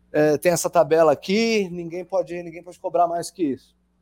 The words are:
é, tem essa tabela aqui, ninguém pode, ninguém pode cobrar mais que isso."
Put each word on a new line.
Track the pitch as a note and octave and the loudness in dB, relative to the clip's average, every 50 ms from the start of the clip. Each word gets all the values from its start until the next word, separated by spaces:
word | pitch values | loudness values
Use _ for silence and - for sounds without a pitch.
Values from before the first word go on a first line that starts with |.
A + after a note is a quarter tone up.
| _ _ | _ _
é, | - D3+ D3+ D3+ D3 | 0 2 2 2 2
tem | C3+ - F3 | 2 2 0
essa | E3+ - - F3 | 0 0 -2 0
tabela | - F3 D#3 C#3+ D#3+ D#3+ E3 D#3 | 2 2 2 4 4 4 6 4
aqui, | C#3 - - - F#3+ A3+ A3+ A3+ A3 G#3+ G3 E3+ | 4 2 0 -2 0 0 2 2 0 0 -2 -4
ninguém | F3 F3 E3+ E3 E3 F3+ F3 | -8 -10 -10 -10 -10 -12 -10
pode, | - G3 F#3 E3 D3+ F3 F3 | -6 -4 -6 -4 -4 -8 -12
ninguém | F3 E3+ D#3+ F3 | -12 -12 -16 -16
pode | E3+ F3+ F3 _ | -18 -20 -20 _
cobrar | - F3+ D#3+ E3 F3 E3 | -10 -4 0 0 0 2
mais | E3+ E3+ E3 - | 0 -6 -8 -8
que | _ F#3+ E3+ | _ -4 -2
isso." | C#3 B2 - _ _ _ _ _ _ _ _ | -2 -2 -6 _ _ _ _ _ _ _ _